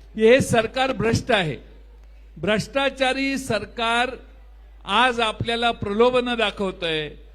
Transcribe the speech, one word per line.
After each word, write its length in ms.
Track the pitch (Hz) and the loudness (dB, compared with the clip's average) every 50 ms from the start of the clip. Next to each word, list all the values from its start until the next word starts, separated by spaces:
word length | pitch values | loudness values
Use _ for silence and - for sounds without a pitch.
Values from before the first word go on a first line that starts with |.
| - - - | -20 -12 -2
की 120 | 220 220 | 4 6
हे 140 | 220 247 269 | 6 6 6
सरकार 500 | 269 - 240 233 220 220 - 262 262 269 | 4 2 0 0 0 0 -2 -2 -2 -2
भ्रष्ट 400 | 254 196 208 226 233 - - - | -2 -2 0 0 0 0 0 2
आहे. 260 | 233 202 175 156 120 - - - - - - - - - - - - - - - - | 2 2 2 0 -4 -8 -12 -18 -20 -20 -20 -20 -20 -20 -20 -20 -20 -20 -20 -20 -14
भ्रष्टाचारी 1000 | 165 156 196 214 202 208 - - 269 277 269 269 269 269 254 262 269 269 269 269 | -6 -2 0 0 0 -2 -2 -2 -2 -2 -2 -2 -2 -2 -2 0 0 -2 -2 -2
सरकार 720 | 247 262 - 226 202 208 208 - 240 233 226 233 240 247 262 247 - - - - - - - - - - - - - - | -4 -4 -4 -4 -4 -4 -8 -8 -4 -2 0 0 0 0 -2 -4 -10 -14 -20 -20 -20 -20 -20 -20 -20 -20 -20 -20 -14 -6
आज 340 | - 196 220 247 262 240 233 | 0 2 2 4 2 2 0
आपल्याला 520 | 233 214 214 220 220 233 233 233 240 233 | -2 -2 -2 -4 -4 -4 -2 -2 0 -2
प्रलोभनं 640 | 226 233 - 208 202 220 233 254 254 247 247 247 240 | -2 -2 -4 -2 0 2 4 4 4 2 0 0 -2
दाखवतंय. 760 | 233 220 202 190 - 202 185 180 - 175 165 160 156 151 147 - - - - | -2 -2 -2 -2 -4 -4 -6 -6 -6 -4 -4 -4 -4 -6 -8 -12 -16 -20 -20